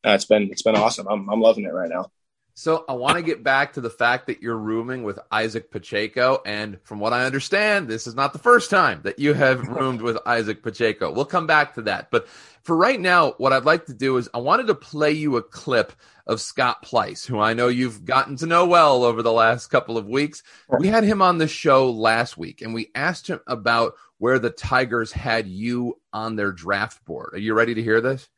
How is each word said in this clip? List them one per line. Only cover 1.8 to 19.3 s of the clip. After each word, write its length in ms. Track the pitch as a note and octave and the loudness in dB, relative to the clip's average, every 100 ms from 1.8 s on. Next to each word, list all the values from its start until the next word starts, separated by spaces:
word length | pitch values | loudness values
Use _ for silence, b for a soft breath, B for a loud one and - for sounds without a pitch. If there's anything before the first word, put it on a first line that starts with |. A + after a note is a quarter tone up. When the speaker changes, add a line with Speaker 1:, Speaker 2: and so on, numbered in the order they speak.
| F2 | -6
Speaker 1:
now. 200 | E2+ F#2+ _ _ _ _ | -6 -10 _ _ _ _
Speaker 2:
So 300 | - D#3+ D#3+ - | -8 -2 -2 -4
I 40 | |
wanna 300 | B2+ C3 E3+ | -4 -2 -2
get 200 | E3 C3+ | -2 -2
back 300 | A#2+ C3+ C#3+ | 0 0 0
to 80 | - | -4
the 100 | A#2 | -10
fact 380 | - A#2 B2+ - | -2 0 0 -4
that 140 | A#2+ | -8
you're 140 | A2+ A2+ | -6 -6
rooming 460 | G#2+ A2+ A#2+ B2+ | -4 -4 -4 -8
with 160 | A2 F#2+ - | -8 -10 -6
Isaac 400 | G#2+ A2 A2+ - | -4 -2 -6 -10
Pacheco. 720 | G#2 - G#2 G#2+ - B2+ C3 G2 | -14 -6 -6 -4 0 0 0 -2
And 320 | G#2 G#2+ F#2+ | -8 -8 -12
from 160 | _ G#2+ | _ -6
what 120 | G#2+ | -2
I 120 | A#2+ | 0
understand, 640 | C3 C3+ - G3 G#3+ G3+ C#3 | -2 -4 -2 0 0 -2 -4
this 180 | A2+ - | -8 -8
is 80 | |
not 180 | A#2 C#3+ | -4 -4
the 60 | - | -2
first 320 | A#3+ A#3+ - | 4 4 4
time 300 | G3 D3+ G#2+ | 2 2 0
that 160 | - - | -6 -2
you 160 | C#3+ | 0
have 320 | C#3 C#3 B2+ B2+ | 4 4 2 -2
<laughs> 0 | |
roomed 320 | C3 C3+ B2 | -4 -4 -2
with 180 | A#2 A2+ | -4 -4
Isaac 380 | - A#2 G#2+ G#2 | 0 0 0 -6
Pacheco. 500 | A2+ G#2 A2+ G#2 E2+ | -8 -2 -2 0 -4
We'll 120 | F2 | -2
come 240 | C#3+ F#3 D#3+ | -2 -2 2
back 260 | D#3 C#3+ | 2 2
to 80 | - | -4
that. 300 | G#2+ F2+ - | -4 -6 -2
But 160 | A#2+ B B B B | -2 B B B B
for 140 | - E3 | -2 2
right 240 | G3+ C4 | 2 2
now, 320 | F3+ F3+ D3 - | 2 4 4 2
what 140 | C3 | 2
I'd 120 | C3+ | 2
like 220 | C3 E3 - | 4 2 0
to 80 | |
do 220 | A#2+ C3+ B2+ | -4 0 0
is 100 | A#2+ | -2
I 60 | A#2+ | -6
wanted 300 | B2+ G#3+ A#3 | 0 0 2
to 60 | G3+ | -2
play 360 | - D3 D3+ | -4 0 0
you 240 | D#3 D3+ A#2+ | 2 0 -2
a 60 | |
clip 500 | - - - A#2+ G#2 - b b - | -4 -14 -2 0 0 -6 b b -6
of 140 | A2+ | -6
Scott 440 | - - B2 - | -4 -2 -2 -2
Pleiss, 420 | - A#2+ G#2 G2+ - | -2 -2 -2 -8 -6
who 140 | A2+ | 0
I 140 | G#2+ | 0
know 120 | A2+ B2 | 2 0
you've 380 | B2 B2+ G#2+ | 0 -4 -6
gotten 320 | - C3 C3+ C3+ | -2 -2 0 -6
to 100 | E3 | 0
know 200 | E3+ F3+ | 2 6
well 360 | F3 D3+ B2+ | 6 6 6
over 200 | A#2+ A2+ | 2 2
the 100 | A#2 | 2